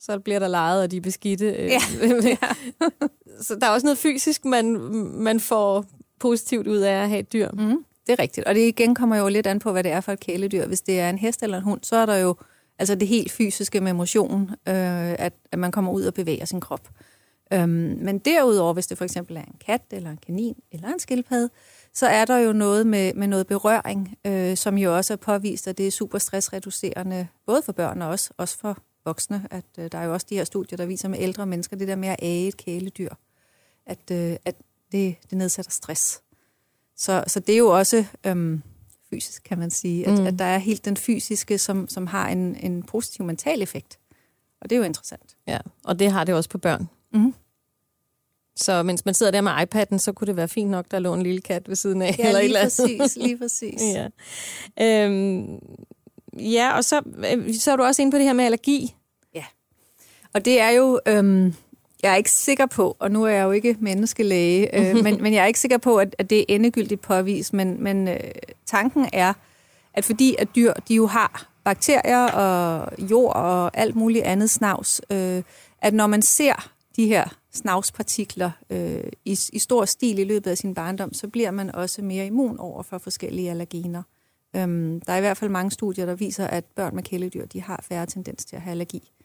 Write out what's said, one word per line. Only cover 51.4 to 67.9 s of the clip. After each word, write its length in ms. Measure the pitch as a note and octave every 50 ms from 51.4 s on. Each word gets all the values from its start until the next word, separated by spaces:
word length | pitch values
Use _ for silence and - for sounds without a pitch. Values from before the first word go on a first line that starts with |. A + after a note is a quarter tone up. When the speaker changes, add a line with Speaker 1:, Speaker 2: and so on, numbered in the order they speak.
Speaker 1:
kat 280 | F#3 - F#3 F3 F3+ -
ved 80 | F#3+
siden 260 | F#3+ - G3+ F#3+ F#3+ F#3
af, 120 | F3+ F#3+ F#3+
Speaker 2:
Ja, 80 | A#3 G#3+
Speaker 1:
eller 120 | G3+ G3
et 40 | G#3
Speaker 2:
lige 0 |
Speaker 1:
eller 160 | - A3 G3+
andet. 400 | G3+ G#3 - - B3+ A#3+ A#3+ G#3
Speaker 2:
præcis, 160 | C#4+ C4 -
lige 220 | A#3+ A#3 B3 A#3+ A#3+
præcis. 420 | B3 A#3 - - A#3 G#3 - A3 A3 G#3+
Speaker 1:
<laughs> 80 | G3
Ja. 1080 | - - G#3 - _ - - - - - - - - - - - - A3+ A3+ A3 G#3+ G#3
Øhm, 520 | G3+ G3+ F#3+ G3 G3 F#3+ F#3 G2+ - - - - - - - - - - _ _ - _ - - - -
ja, 440 | - A3+ A3 A3+ A#3 A#3+ B3+ -
og 80 | - B3
så, 180 | - D4+ D4 - - - - G#2 G2 -
øh, 220 | B3 - - A3+
så 180 | A3+ - D4 C4+
er 40 |
du 60 | C4 B3+
også 200 | B3+ C#4 - C#4
inde 100 | C#4 C4+
på 60 | C#4+
det 80 | C#4
her 60 | C4+ B3+
med 120 | B3 B3+
allergi. 500 | A#3+ A3+ A#3 - C#4 C#4+ C#4 B3+ A#3+ - _ _ _ _ _ _ _ -
Speaker 2:
Ja. 100 | D#3+ C#3+ - - _ _ _ _ _ _ _ _ _ _ - _ _ - _ -
Og 100 | G#3 G3+
det 160 | A#3+ B3+ B3
er 100 | A3 A3+
jo... 300 | A#3 B3 C4 C4 B3+ A#3+ -
Øhm, 480 | A3 G#3+ G#3 G3+ G3 F#3+ F#3+ F#3 F#3 E3 - - _ - - _ _ _ _ -
jeg 100 | G3 F#3+
er 40 |
ikke 140 | G3 G#3+ -
sikker 360 | - - - - C#4 B3+ C#4
på, 300 | B3+ - - F#3+ - - -
og 120 | - G3+
nu 140 | G3+ G#3+ A3
er 40 | A3
jeg 140 | G#3+ G3 G3
jo 60 | F#3+
ikke 260 | G3 G#3 G#3+ A#3+ A#3 G#3+
menneskelæge, 1080 | A3 G#3 F#3+ F#3+ G#3+ A3+ - - A3+ G3+ F#3+ F3+ F3 F3 F3+ F#3 G3+ - - G3+ G3 F#3
øh, 60 | F#3+
Speaker 1:
<laughs> 80 | A#3 G#3+
Speaker 2:
men, 180 | G#3 G#3 G3 F#3+
men 100 | G#3+ A3
jeg 80 | G#3 F#3
er 40 |
ikke 140 | G#3 A3+ -
sikker 180 | - C4 B3 A#3+
på, 180 | - B3+ A#3
at, 200 | G#3 G3 G3 - -
at 120 | G3+ F#3
det 80 | G#3+ G#3+
er 40 | - -
endegyldigt 520 | G3+ G#3 A3+ A#3+ A#3 A#3+ G#3 G#3 G#3 G3
påvist, 520 | - - G3 F#3 F#3+ F#3+ G3+ - - - -
men, 300 | G3 F#3+ F#3 F3+ - -
men, 260 | G3+